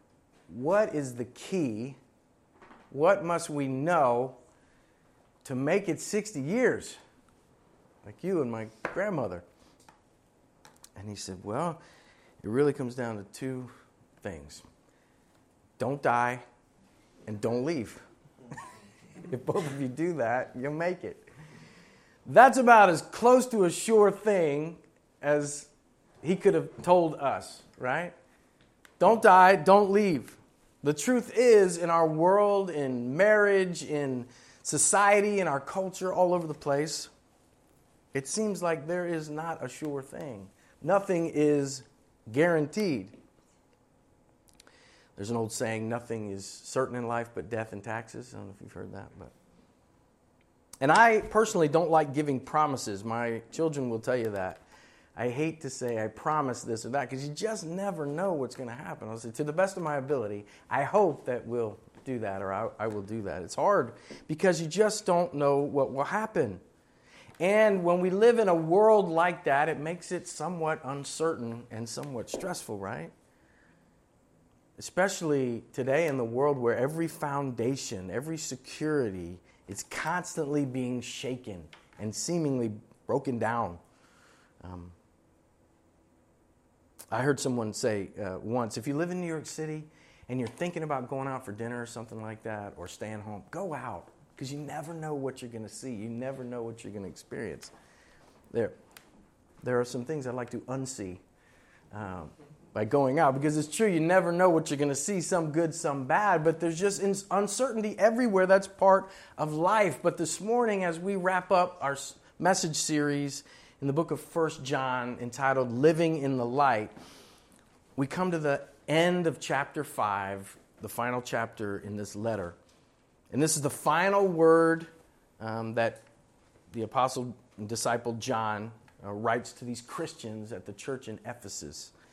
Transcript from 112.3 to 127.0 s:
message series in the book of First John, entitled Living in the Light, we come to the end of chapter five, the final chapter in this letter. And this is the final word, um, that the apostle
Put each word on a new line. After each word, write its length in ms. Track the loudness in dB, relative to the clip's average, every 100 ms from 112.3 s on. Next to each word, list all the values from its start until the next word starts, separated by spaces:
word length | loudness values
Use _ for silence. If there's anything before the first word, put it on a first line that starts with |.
| 0
message 380 | 2 2 0 -2
series 640 | 0 2 2 0 -4 -8 -16 -20 -20 _
in 60 | -2
the 80 |
book 160 | 0 0
of 100 | -4
First 440 | -4 0 0 -2
John, 560 | -4 -2 0 -2 -4 -6
entitled 500 | -8 0 2 2 2
Living 460 | 4 4 6 2 0
in 200 | 0 0
the 100 | 0
Light, 420 | 2 2 2 -2 -12 -20 -20 -20 -20 _ _ _ _ _ -4
we 120 | -4
come 240 | -2 -2
to 80 | 0
the 240 | 0 -2 -4 -14 0
end 400 | 2 4 2 0
of 120 | -2
chapter 440 | -2 -2 -2 -6
five, 760 | -6 -2 0 0 -4 -8 -10 -20 _ _
the 80 | -10
final 320 | -4 -2 -4
chapter 560 | -4 -4 -4 -6 -6 -6
in 180 | -8 -10
this 200 | -8 -6
letter. 400 | -4 -4 -6 -12 _ _ _ _ _ _ _
And 80 | 0
this 160 | 0 0
is 60 |
the 80 | -4
final 580 | -2 0 2 4 4 2
word, 600 | 6 8 8 6 2 -4 -20 _ _ _ _
um, 360 | -8 -6 -4 0
that 260 | 0 -2 -18 _ _ _ _ _ _
the 100 | -8
apostle 540 | -2 0